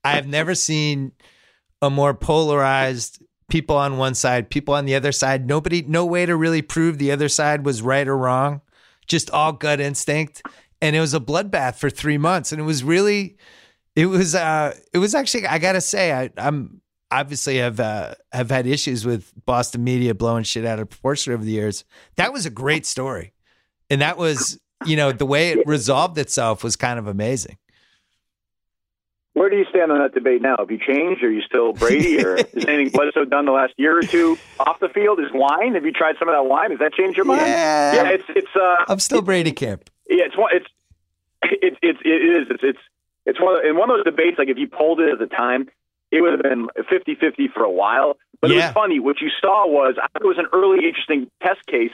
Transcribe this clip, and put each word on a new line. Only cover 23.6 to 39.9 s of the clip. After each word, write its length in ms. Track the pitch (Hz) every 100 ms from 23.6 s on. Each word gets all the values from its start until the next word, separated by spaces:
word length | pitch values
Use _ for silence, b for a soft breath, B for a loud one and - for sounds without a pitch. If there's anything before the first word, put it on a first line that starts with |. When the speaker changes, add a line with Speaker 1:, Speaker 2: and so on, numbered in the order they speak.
| _ _ _
Speaker 1:
And 140 | 139
that 160 | 147 175
was, 420 | 165 139 - - _ _
you 120 | 160 156
know, 140 | 143
the 140 | 127
way 280 | 135 143 170
it 140 | 156 147
resolved 520 | 147 110 135 180 156
itself 440 | 135 - 113 107
was 140 | 117 -
kind 220 | 123 120
of 80 | 104
amazing. 500 | 98 110 131 - 98 _ _ _ _ _ _ _ _ _ _ _ _ _ _ _ _ _
Speaker 2:
Where 160 | - 196
do 60 | 202
you 80 | 190
stand 220 | 185 160
on 60 | 143
that 160 | 139
debate 280 | 131 123 123
now? 140 | 131 120
Have 100 | 101
you 80 | 110
changed? 440 | - 139 175 185
Are 60 | 120
you 120 | 107
still 300 | - 123 113
Brady? 520 | 104 117 143 170 151
Or 120 | 92 92
Speaker 1:
<laughs> 180 | -
Speaker 2:
has 100 | 120 113
anything 220 | 147 135
Bledsoe 340 | - 147 156
done 220 | 139 139 143
the 60 |
last 220 | 135 131 -
year 220 | 151 170
or 40 |
two 360 | - 175 165 165 - -
off 180 | 147 165
the 80 | 175
field? 300 | 202 208 196
Is 60 | 143
wine? 400 | 131 139 151 240
Have 100 | 196
you 60 | 151
tried 220 | - 160 156
some 100 | 165
of 60 |
that 140 | 151 135
wine? 220 | 139 214
Has 80 | 147
that 160 | 151
changed 220 | 165 190 175
your 100 | 226
mind? 160 | 269
Speaker 1:
Yeah. 520 | 311 139 311 214 143
Speaker 2:
Yeah, 140 | 147 -
it's, 140 | 185 -
it's, 260 | 196 190
uh, 300 | 196 185 175 175
Speaker 1:
I'm 120 | 196
still 180 | - 233
Speaker 2:
it, 60 |
Speaker 1:
Brady 260 | 190 185 160
camp. 380 | - 120 98 _